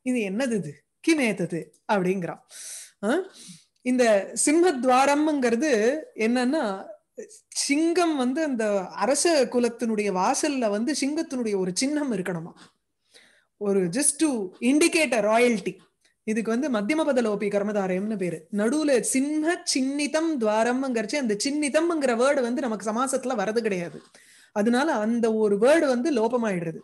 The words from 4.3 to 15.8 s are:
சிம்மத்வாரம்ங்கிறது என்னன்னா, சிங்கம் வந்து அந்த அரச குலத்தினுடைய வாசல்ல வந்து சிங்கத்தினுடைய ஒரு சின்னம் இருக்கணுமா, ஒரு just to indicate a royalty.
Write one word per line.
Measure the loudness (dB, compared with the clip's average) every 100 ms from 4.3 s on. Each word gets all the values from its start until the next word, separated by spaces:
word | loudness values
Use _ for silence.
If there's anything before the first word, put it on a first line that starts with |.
| -2 2
சிம்மத்வாரம்ங்கிறது | 4 4 2 4 4 4 4 2 2 0 2 2 2 2 0 -4
என்னன்னா, | -4 0 0 0 0 -2 -4 -10 -18 _ -18 -18 -20 _
சிங்கம் | -6 -2 0 2 2 2 2
வந்து | 0 0
அந்த | -2 -2 0 0 -2
அரச | -2 0 2 2 2
குலத்தினுடைய | 2 2 0 0 -2 0 0
வாசல்ல | 0 0 0 -2 0 0
வந்து | 0 -2 -2
சிங்கத்தினுடைய | -2 -2 -4 -4 -2 -2
ஒரு | -2
சின்னம் | -2 -2 -2 -2
இருக்கணுமா, | -4 -4 -8 -10 -16 -20 _ _ _ _ -20 _ _ _ -6
ஒரு | 0 0 0
just | 0 -2 0
to | 0 0 -6 -2
indicate | 2 4 4 2 2
a | 2
royalty. | 2 4 4 2 -4 -10